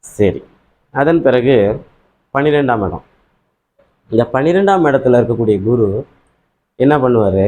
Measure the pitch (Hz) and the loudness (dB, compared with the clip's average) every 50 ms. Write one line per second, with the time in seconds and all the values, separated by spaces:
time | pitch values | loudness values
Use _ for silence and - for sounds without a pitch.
0 | _ - - - 107 95 80 69 - _ _ _ _ _ _ _ _ _ _ 135 | _ -20 -4 -2 0 0 0 -4 -12 _ _ _ _ _ _ _ _ _ _ -2
1 | 139 151 170 165 - 135 123 127 120 131 135 117 101 101 113 147 - _ _ _ | 0 2 0 2 2 2 0 2 2 2 2 2 2 0 -2 -6 -12 _ _ _
2 | _ _ _ _ _ _ _ 135 143 151 147 147 143 127 120 110 101 92 85 76 | _ _ _ _ _ _ _ -4 -2 0 0 0 0 -2 -2 -2 -4 -6 -8 -10
3 | - _ _ _ _ _ _ _ _ _ _ _ _ _ _ _ _ _ _ _ | -14 _ _ _ _ _ _ _ _ _ _ _ _ _ _ _ _ _ _ _
4 | _ _ 110 110 120 - - 131 139 160 175 190 196 196 196 185 165 147 135 135 | _ _ -2 -2 -2 -2 -2 -2 0 0 0 0 2 2 2 2 2 2 0 0
5 | 131 127 123 120 117 107 117 107 117 107 104 98 95 110 123 120 113 101 95 113 | 2 2 2 2 2 0 -2 -2 0 0 0 0 0 -2 0 0 0 -2 -2 -6
6 | 147 _ _ _ _ _ _ _ _ _ _ _ _ _ _ - 127 139 151 147 | -8 _ _ _ _ _ _ _ _ _ _ _ _ _ _ -2 0 2 2 2
7 | 131 127 123 113 107 98 92 95 95 | 0 0 0 2 0 0 0 0 0